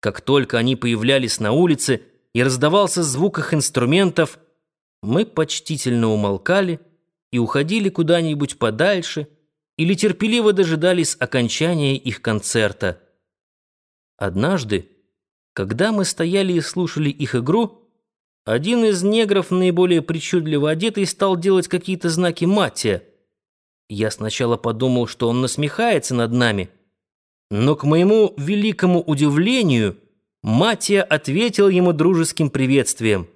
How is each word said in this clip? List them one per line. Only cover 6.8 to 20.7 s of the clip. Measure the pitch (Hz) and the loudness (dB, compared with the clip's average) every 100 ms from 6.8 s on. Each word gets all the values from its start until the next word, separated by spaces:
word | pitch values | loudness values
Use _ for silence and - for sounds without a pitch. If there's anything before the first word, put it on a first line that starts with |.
| _ _ _ _ _ | _ _ _ _ _
и | 123 | -2
уходили | 117 - 147 220 196 | 0 -2 0 0 -2
куда-нибудь | 185 160 170 165 147 143 - | -2 0 2 0 -2 -4 -2
подальше, | 117 110 175 196 170 - 147 _ _ _ _ - | -4 0 0 0 -4 -10 -10 _ _ _ _ -4
или | 160 196 | -2 2
терпеливо | 214 180 214 240 214 | 0 0 0 2 2
дожидались | 196 175 160 170 180 160 - | 2 2 2 2 2 0 -2
окончания | 123 131 120 - 160 170 143 135 | -2 0 -2 0 -2 0 0 -2
их | 131 104 | -4 -6
концерта. | - 107 - 117 107 - 95 82 _ _ _ _ _ _ _ _ _ _ _ _ | -2 -2 -2 0 0 -2 -6 -6 _ _ _ _ _ _ _ _ _ _ _ _
Однажды, | 101 90 135 190 113 101 - _ _ _ _ _ _ | -6 -2 0 0 -2 -4 -4 _ _ _ _ _ _
когда | - 98 113 202 | -8 -6 0 0
мы | 214 185 | 0 -2
стояли | - 170 190 196 | -2 -2 0 0
и | 175 | 0
слушали | - - 175 - 151 | -2 -4 -4 -2 -4
их | 139 147 | -2 -4
игру, | 131 120 196 226 - _ _ _ _ _ _ - | -2 0 0 0 -6 _ _ _ _ _ _ -4
один | 117 160 240 226 | -2 0 2 2
из | 190 | 2
негров, | 190 220 220 196 180 | 0 2 2 0 0
наиболее | 185 185 175 180 170 | 0 2 2 4 2
причудливо | 160 165 - 180 156 151 | 0 -6 -2 -2 0 0
одетый, | 147 | 0